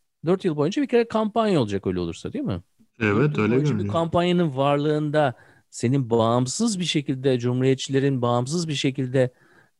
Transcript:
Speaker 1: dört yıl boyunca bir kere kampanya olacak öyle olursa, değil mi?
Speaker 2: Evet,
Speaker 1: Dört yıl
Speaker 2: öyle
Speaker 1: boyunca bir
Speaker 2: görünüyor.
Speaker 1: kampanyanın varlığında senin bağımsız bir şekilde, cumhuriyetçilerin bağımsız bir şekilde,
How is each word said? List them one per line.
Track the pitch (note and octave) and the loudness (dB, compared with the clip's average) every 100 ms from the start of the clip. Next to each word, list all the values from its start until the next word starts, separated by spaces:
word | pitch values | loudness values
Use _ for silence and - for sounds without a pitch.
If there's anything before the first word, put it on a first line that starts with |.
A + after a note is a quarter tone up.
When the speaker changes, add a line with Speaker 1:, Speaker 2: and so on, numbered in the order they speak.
| _ _ D3+ | _ _ -2
Speaker 1:
dört | F#3+ | 0
yıl | F#3 D3 | 0 0
boyunca | D3 B3+ | 0 0
bir | C4+ | 0
kere | A#3+ A#3 | 0 0
kampanya | A3 A3 A#3 A3 E3+ | 0 -2 0 2 2
olacak | G#2+ G2 G2 | 0 -2 -2
öyle | F2+ | -2
olursa, | E2+ D#2+ - | -4 -6 -10
değil | B3+ | -8
mi? | B3 F2+ - _ _ - | -6 -6 -10 _ _ -4
Speaker 2:
Evet, | A2 | 0
Speaker 1:
Dört | G#2 D3 D3 | 2 2 2
yıl | |
Speaker 2:
öyle | G#2+ | 2
Speaker 1:
boyunca | B2 D3 | 2 2
bir | |
Speaker 2:
görünüyor. | G#2+ G2+ | 0 -2
Speaker 1:
kampanyanın | E3 E3 F3 F3 F3 E3 C3 | -2 0 0 2 2 0 0
varlığında | C#3 C#3+ D3+ D3+ D3+ D3+ C#3+ - - _ _ | 0 2 0 0 0 2 0 -2 -12 _ _
senin | - A#2+ C#3 A#2+ | -4 0 0 2
bağımsız | A#2 A2+ B2 B2+ - A3+ F#3+ | 2 4 2 0 0 -2 -2
bir | |
şekilde, | E3+ D#3+ C#3 C3 C3+ B2+ | -4 -2 -2 -2 0 0
cumhuriyetçilerin | A#2+ B2 C3 C3+ - C3+ C#3 C3 | 0 0 2 0 0 0 0 0
bağımsız | A#2+ A#2+ B2 F3 D#3+ | 0 0 0 -4 -4
bir | |
şekilde, | C#3 C#3+ C3 C3 C3 B2 - _ _ _ | -2 -2 -2 -2 0 0 -2 _ _ _